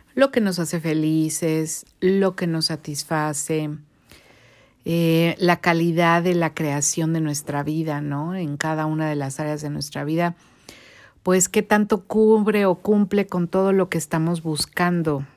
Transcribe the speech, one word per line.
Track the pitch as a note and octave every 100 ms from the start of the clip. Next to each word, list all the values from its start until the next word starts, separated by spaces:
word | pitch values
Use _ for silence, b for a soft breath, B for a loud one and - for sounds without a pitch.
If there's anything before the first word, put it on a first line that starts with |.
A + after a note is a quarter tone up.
| b
lo | - C4+
que | B3+
nos | G3+ F3
hace | D#3+ F3
felices, | D#3+ D#3 D#3 D#3+ D#3 - E3 D#3+ D#3+ - - _
lo | F#3 G3 F#3+ F#3
que | F3
nos | D#3+ E3
satisface, | D#3 - C#3+ - D#3+ D3+ D3+ - D#3 D3+ D3+ - b b b b b b b b b -
eh, | E3+ E3 E3 E3+ -
la | F3 F3
calidad | F3 E3 E3+ E3 E3+ E3+
de | F3 F3
la | D#3+
creación | - D#3 C#3+ C#3+ - D#3+
de | E3
nuestra | D3+ C#3+ - C#3+
vida, | C#3+ D#3 D#3+ D3
¿no? | D3 C#3+ D#3+ F#3+
En | D#3+ C#3+
cada | D#3 D#3 D#3
una | D#3 D#3
de | D3
las | C3+ C3+
áreas | D3+ D3+
de | D3+
nuestra | D3 C#3+ C#3+
vida, | C#3+ D#3+ E3+ F3 B B B B B B B B
pues, | - F#3 F3+
qué | G#3+
tanto | G#3 G#3 G#3 G3+
cubre | - G#3+ A3 A3 G#3 G#3 G3
o | F3
cumple | - G#3 G3+ G3+ G3
con | F3+ E3+
todo | F#3+ G3
lo | F#3+ F#3
que | E3
estamos | - D#3+ D#3+ E3+
buscando | D#3+ D3+ - - F3 F3 D#3+ C#3+ C#3+